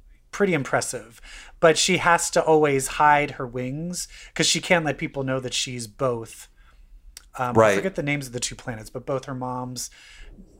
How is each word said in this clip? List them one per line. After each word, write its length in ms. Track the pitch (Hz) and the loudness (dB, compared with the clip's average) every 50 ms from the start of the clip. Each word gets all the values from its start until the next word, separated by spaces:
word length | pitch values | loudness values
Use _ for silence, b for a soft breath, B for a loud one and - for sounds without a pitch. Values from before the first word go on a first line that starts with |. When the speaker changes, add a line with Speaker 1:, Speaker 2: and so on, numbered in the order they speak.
| - _ - _ _ _ | -20 _ -20 _ _ _
Speaker 1:
pretty 220 | - - 202 190 175 | -2 0 0 2 2
impressive. 680 | 147 131 - - 127 123 - - 117 107 113 113 - B B B B B B B - | 0 0 0 -2 -2 -2 -4 -6 -10 -12 -16 -20 -20 B B B B B B B 4
But 180 | - 165 156 | 6 6 6
she 200 | 156 - - 180 | 6 2 2 0
has 320 | 160 - 175 170 170 - - | 2 4 4 4 4 2 0
to 120 | - - - | 0 0 4
always 440 | 160 160 156 151 147 139 135 131 | 4 4 6 6 4 2 0 -2
hide 440 | - - - 151 147 147 147 147 143 | -2 0 4 4 6 6 4 2 -2
her 160 | 120 - 139 | -6 -8 -10
wings 600 | 120 117 127 127 127 135 151 165 175 180 - - B B B B B B | -8 -8 -8 -6 -6 -6 -8 -8 -8 -8 -10 -10 B B B B B B
'cause 100 | - 165 | -2 0
she 140 | - - 165 | 0 0 -2
can't 240 | - - 185 170 160 | 0 2 2 2 2
let 120 | 151 139 | 0 -4
people 260 | 143 165 139 - 139 131 | -4 -8 -8 -6 -6 -4
know 160 | 131 131 131 | -4 -4 -4
that 140 | - 123 - | -4 -6 -6
she's 340 | - - 135 127 123 117 | -6 -6 -6 -8 -10 -10
both. 600 | 107 104 - 143 131 120 117 113 110 - - - - _ _ _ _ _ - - _ - - _ - - - - _ - - | -12 -8 -4 -4 -2 -2 -4 -8 -12 -16 -20 -20 -20 _ _ _ _ _ -20 -20 _ -20 -20 _ -20 -20 -20 -20 _ -8 -6
Um, 100 | 127 123 120 | -4 2 4
I 40 | 113 | 6
Speaker 2:
Right. 160 | 113 107 98 | 6 6 6
Speaker 1:
forget 180 | - 190 190 190 | 2 0 -2 -4
the 80 | - 147 | -4 -4
names 220 | 143 147 147 135 | -4 -4 -4 -6
of 60 | 123 117 | -8 -8
the 60 | 123 | -8
two 160 | - - 127 | -8 -8 -10
planets, 340 | - - 131 117 110 110 - | -10 -10 -10 -10 -10 -12 -14
but 160 | - 131 117 | -14 -12 -8
both 200 | - 139 131 - | -6 -6 -6 -6
her 100 | - 135 | -8 -10
mom's 560 | 127 127 127 127 127 127 127 127 120 - - b b b b b b b b b b - - _ | -8 -8 -8 -8 -8 -8 -10 -10 -12 -12 -14 b b b b b b b b b b -20 -20 _